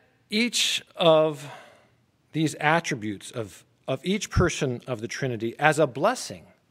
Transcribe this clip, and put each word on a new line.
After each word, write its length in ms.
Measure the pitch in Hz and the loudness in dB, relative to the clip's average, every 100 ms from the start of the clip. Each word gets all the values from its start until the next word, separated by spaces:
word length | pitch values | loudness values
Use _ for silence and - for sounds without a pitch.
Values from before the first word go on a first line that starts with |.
| _ _ - | _ _ -4
each 540 | 214 240 - - - - - | 0 0 0 -2 -2 -6 2
of 520 | 175 160 156 143 143 - - - _ _ _ _ _ | 6 6 4 -2 -12 -16 -20 -20 _ _ _ _ _
these 240 | 151 156 - | -2 -2 0
attributes 720 | 151 165 - 131 107 95 - | 2 2 0 -4 -6 -8 -10
of, 340 | 123 104 - _ _ - | -10 -10 -12 _ _ -6
of 180 | 135 | -4
each 240 | 175 208 - | -2 -2 0
person 520 | - 180 - 143 120 - | 2 2 2 -2 -4 -6
of 120 | 120 | -8
the 60 | 107 | -8
Trinity 480 | - 135 117 117 - | -6 -4 -4 -4 2
as 180 | 147 151 | 2 4
a 80 | 151 | 2
blessing 600 | 120 185 254 - 90 80 _ _ | 2 -2 -2 -8 -14 -18 _ _